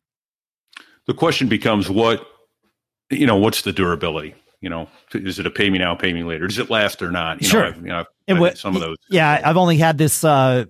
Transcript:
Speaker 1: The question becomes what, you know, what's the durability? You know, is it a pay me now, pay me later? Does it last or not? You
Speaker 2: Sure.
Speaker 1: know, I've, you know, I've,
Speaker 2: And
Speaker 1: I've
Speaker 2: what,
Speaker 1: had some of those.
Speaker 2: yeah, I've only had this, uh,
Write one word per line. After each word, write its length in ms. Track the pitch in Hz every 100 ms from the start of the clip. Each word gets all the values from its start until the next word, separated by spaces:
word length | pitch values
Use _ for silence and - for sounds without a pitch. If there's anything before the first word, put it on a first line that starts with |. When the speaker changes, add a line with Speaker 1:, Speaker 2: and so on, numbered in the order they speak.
| _ _ _ _ _ _ _ - - _ -
Speaker 1:
The 80 |
question 340 | 131 170 - 127
becomes 440 | 107 117 104 92
what, 340 | 98 113 113 - _ _ _ _ _ _ _ -
you 160 | 135 135
know, 80 | 98
what's 240 | 110 -
the 100 | 101
durability? 600 | 92 87 82 85 78 76 - _ _
You 80 | 92
know, 180 | 85 82 _ - 113
is 240 | 95 87
it 80 | 85
a 20 |
pay 220 | - 101
me 80 | 92
now, 160 | 90 85
pay 180 | 92
me 100 | 85
later? 220 | 85 80 92
Does 140 | 104
it 100 | 120
last 320 | 113 101 -
or 100 | 87
not? 300 | 87 82 80
You 60 | -
Speaker 2:
Sure. 120 | 214
Speaker 1:
know, 40 | 85
I've, 60 | 80
you 100 | 90
know, 120 | 87
I've, 40 | - _ -
Speaker 2:
And 100 | 185
Speaker 1:
I've 40 |
Speaker 2:
what, 80 | 175
Speaker 1:
had 60 | -
some 160 | 101 95
of 60 |
those. 120 | 82 80 -
Speaker 2:
yeah, 320 | 175 151 147
I've 140 | 143 170
only 200 | 175 156
had 200 | 165 147
this, 260 | 156 -
uh, 420 | 160 139 131 127